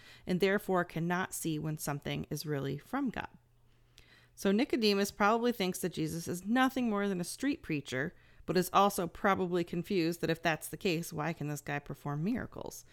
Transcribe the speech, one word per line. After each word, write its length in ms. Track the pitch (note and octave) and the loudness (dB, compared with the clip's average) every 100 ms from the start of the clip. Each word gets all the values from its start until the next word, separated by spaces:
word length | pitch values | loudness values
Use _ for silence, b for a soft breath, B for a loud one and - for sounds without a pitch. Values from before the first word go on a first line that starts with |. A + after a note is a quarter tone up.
| B B - | B B -2
and 140 | F3+ | 2
therefore 460 | G3 G3+ - F#3 F3 | 4 4 2 0 0
cannot 480 | E3 E3 F3+ F#3 | -2 -2 0 -2
see 260 | - E3+ D3+ | -4 -4 -2
when 180 | D#3 D3+ | -2 -4
something 480 | - D3 D3 C#3+ - | -4 -4 -4 -6 -4
is 160 | D3+ D3+ | -6 -4
really 320 | D3 C#3 C#3+ | -4 -2 -6
from 320 | - C4 C4+ | -6 -4 -2
God. 180 | - - - _ _ _ b b b b b b - | -4 -8 -14 _ _ _ b b b b b b -2
So 180 | G3 | 2
Nicodemus 580 | G#3 C#4+ C#4+ G#3+ G3 G3+ | 2 2 2 4 4 2
probably 400 | - G#3 A#3 A#3+ | 2 4 4 2
thinks 280 | A#3+ F#3 F3+ | 0 -2 -2
that 120 | F3+ | -4
Jesus 380 | D#3+ D#3+ E3 E3 | -2 -4 -4 -4
is 160 | F3 F#3+ | -6 0
nothing 440 | B3 C4 C4 A#3+ | 2 2 2 0
more 200 | G3+ G3+ | 0 0
than 100 | F3+ | -2
a 60 | F3 | -4
street 360 | - C4+ - | -4 -2 -2
preacher, 520 | - D3+ - B2+ E3 b b b - | -4 -4 -2 -4 -4 b b b 0
but 100 | F3+ | 0
is 140 | F3 | 4
also 340 | F#3 G3+ G3 E3 | 6 6 4 -4
probably 600 | - G#3 F#3+ F#3 F3+ E3+ | 0 2 2 2 0 0
confused 560 | F3 E3+ G3 D#3+ E3+ | -2 0 2 2 0
that 80 | D#3+ | 0
if 120 | D#3+ | 0
that's 280 | E3+ D#3 - | 0 0 -4
the 80 | D#3+ | -4
case, 340 | G3 D#3+ E3+ | 0 0 -2
why 220 | D#3+ D3+ | -4 -4
can 160 | E3 D3 | -4 -4
this 100 | D3 | -6
guy 200 | - C#3+ | -6 -6
perform 440 | - C#3+ D3 D3 | -6 -8 -6 -2
miracles? 640 | F3 B3 - - - - b | -2 -2 -4 -10 -12 -14 b